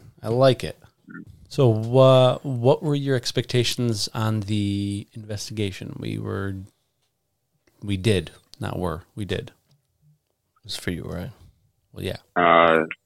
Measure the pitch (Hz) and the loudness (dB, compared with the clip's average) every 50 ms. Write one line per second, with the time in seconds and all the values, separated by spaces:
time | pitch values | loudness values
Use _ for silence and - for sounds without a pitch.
0 | - - - _ - 110 117 127 135 135 123 - - 78 - _ - _ _ _ | -14 -20 -20 _ -6 -4 0 4 4 4 4 2 -2 -8 -10 _ -18 _ _ _
1 | _ - - 85 - - - _ - _ - - 139 117 110 110 110 117 123 131 | _ -20 -20 -20 -20 -20 -20 _ -20 _ 0 2 4 4 4 2 0 2 4 6
2 | 131 131 131 131 127 127 131 - - 147 131 120 117 131 147 - - 151 143 143 | 8 8 8 8 6 4 2 0 -4 -6 -4 0 2 2 2 2 0 -2 -2 -2
3 | 139 139 135 120 - - - 131 120 - - 127 117 - - - 123 120 113 101 | -2 -2 -2 -2 -2 -4 -4 -4 -4 0 0 0 0 0 -2 -2 -2 -2 -2 -2
4 | - - - 120 110 110 110 107 98 98 107 104 101 101 101 101 101 101 101 101 | -4 -6 -4 -2 -2 0 -2 -2 -2 -2 -2 -2 0 0 -2 -2 -2 -4 -6 -8
5 | - - _ 113 107 107 107 101 - - 107 107 104 98 98 - - - - - | -10 -12 _ -16 -12 -12 -10 -10 -10 -8 -6 -6 -6 -6 -6 -8 -12 -12 -12 -10
6 | - 110 107 104 107 101 101 98 98 98 95 95 95 - _ _ _ _ _ _ | -8 -6 -6 -6 -6 -6 -6 -6 -6 -8 -8 -10 -12 -16 _ _ _ _ _ _
7 | _ _ _ _ _ _ _ _ _ _ _ _ _ _ _ _ - 104 101 92 | _ _ _ _ _ _ _ _ _ _ _ _ _ _ _ _ -4 -4 -2 0
8 | 92 113 101 92 78 - - - _ _ - - 101 101 - - 87 87 80 78 | 2 2 2 2 0 -2 -8 -20 _ _ -14 -10 -8 -8 -6 -4 -4 -4 -4 -6
9 | - _ _ 107 104 90 92 - - - - _ _ _ _ _ _ _ _ _ | -10 _ _ -10 -8 -6 -6 -6 -6 -10 -16 _ _ _ _ _ _ _ _ _
10 | _ _ _ _ _ _ _ _ _ _ _ _ _ 101 - - - - 87 78 | _ _ _ _ _ _ _ _ _ _ _ _ _ -12 -12 -8 -6 -6 -6 -6
11 | - - 82 87 90 135 - _ - - _ _ _ _ _ _ _ _ _ 95 | -8 -10 -10 -10 -10 -12 -14 _ -20 -20 _ _ _ _ _ _ _ _ _ -10
12 | 95 92 - - _ _ _ 90 87 85 85 82 85 82 82 80 80 82 - - | -8 -8 -8 -10 _ _ _ 0 4 6 6 6 6 6 4 2 0 -2 -6 -14
13 | _ | _